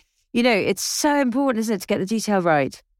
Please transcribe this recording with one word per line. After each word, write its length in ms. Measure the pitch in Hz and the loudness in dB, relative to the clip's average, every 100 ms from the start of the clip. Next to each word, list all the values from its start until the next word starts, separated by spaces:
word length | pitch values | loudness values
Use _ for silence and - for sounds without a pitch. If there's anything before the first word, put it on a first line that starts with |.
| _ _ _ | _ _ _
You 80 | 233 | 0
know, 100 | 247 | 2
it's 320 | 208 - 196 | 2 0 -2
so 320 | - - 302 285 | -4 -2 0 2
important, 380 | 262 240 277 220 | 0 0 0 0
isn't 160 | 220 202 | -2 -4
it, 60 | |
to 60 | - | -2
get 120 | 240 | -4
the 80 | 190 | -2
detail 340 | 220 202 202 | -2 0 0
right? 400 | 175 151 135 - _ | 2 2 0 -6 _